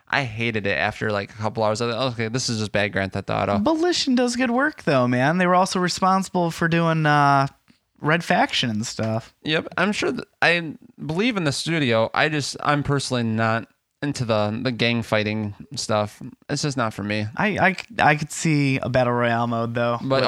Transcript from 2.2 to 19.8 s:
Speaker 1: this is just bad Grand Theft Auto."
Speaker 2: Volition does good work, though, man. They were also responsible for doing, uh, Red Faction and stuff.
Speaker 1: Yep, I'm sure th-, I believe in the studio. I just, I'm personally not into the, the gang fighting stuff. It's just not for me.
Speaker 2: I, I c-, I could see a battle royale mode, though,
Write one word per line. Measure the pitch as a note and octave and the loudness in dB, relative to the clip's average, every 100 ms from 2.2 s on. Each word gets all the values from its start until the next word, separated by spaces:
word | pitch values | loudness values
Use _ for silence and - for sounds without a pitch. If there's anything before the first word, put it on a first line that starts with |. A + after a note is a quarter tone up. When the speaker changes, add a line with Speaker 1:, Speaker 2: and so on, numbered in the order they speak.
| A2+ | -4
Speaker 1:
this | B2+ - | -2 -2
is | A2+ | -4
just | G#2+ | -2
bad | G2+ G2+ | 0 0
Grand | G2 F#2+ | 0 -2
Theft | G2 - | -4 -4
Auto." | G#2+ G2+ G#3 | -2 0 2
Speaker 2:
Volition | A3+ D#4+ F4 E4 - B3 | 2 2 0 0 0 2
does | B3 A#3+ | 2 0
good | B3+ | 0
work, | A#3+ D4 - | 0 0 -2
though, | - C3+ B2 | 0 2 2
man. | B2 C3+ F3 | 2 2 2
They | F3+ | 2
were | F3+ | 4
also | F#3 F#3+ | 2 0
responsible | F3 - F#3 F#3+ F#3 F#3 E3+ | -2 0 2 2 0 -2 -2
for | - E3+ | 0 0
doing, | E3+ E3 D#3+ D3+ | 2 2 2 4
uh, | D3 C#3+ C#3 C#3 - _ _ _ - | 4 6 4 2 -4 _ _ _ -6
Red | D3 E3+ | 0 0
Faction | - - C4+ - B2 | 2 0 0 0 -2
and | G#2+ A#2 | -2 -4
stuff. | - A2+ A2 - _ | -4 -2 -4 -6 _
Speaker 1:
Yep, | - D#3 - - | -4 -2 -2 -2
I'm | F#3+ | -2
sure | G3+ F4+ | 0 -2
th-, | C4 - - | -4 -8 0
I | D3+ E3+ D#3+ - - - | 2 2 -2 -10 -16 -12
believe | D3 D#3+ A#3+ G#3 | -6 -2 0 0
in | |
the | D3+ | 0
studio. | - D#3 E3 C3 A2+ A2+ | -2 -2 0 2 2 2
I | - D3+ | 2 2
just, | D3+ C3 - | 0 -4 -4
I'm | - D3 | 0 0
personally | C#3 C#3 - B2 | 0 -2 0 -2
not | A2+ A2 A2+ A2+ G2 _ _ - | 0 0 0 0 -4 _ _ -8
into | D3 C#3+ A#2 | -6 -4 0
the, | G#2+ G#2 A2 | 2 0 -2
the | B2+ | -4
gang | A#2 A#2 A#2 | 0 0 0
fighting | A2 G#2+ G#2+ G#2+ G#2+ G2+ - C3 | 0 0 0 -2 -4 -8 -14 -8
stuff. | - G#2+ G#2 - B2+ - - | -2 0 -2 -6 -18 -14 -8
It's | C#3+ | -4
just | D3 C3 | -2 -2
not | A2+ | -2
for | - | -2
me. | G2+ G#2+ G#2+ - | -4 -2 -4 -2
Speaker 2:
I, | G#3 E3+ | -2 2
I | F#3 | 0
c-, | F#3 - - | 0 -6 2
I | D3 D3+ | 4 4
could | D3+ | -2
see | - E3 D3 C#3 C3+ | -4 0 2 2 0
a | A2 | 0
battle | B2+ B2 | 2 2
royale | A#2+ A#2+ A#2 A#2+ | 2 2 2 0
mode, | A#2 A#2 | -2 -2
though, | A#2 | 0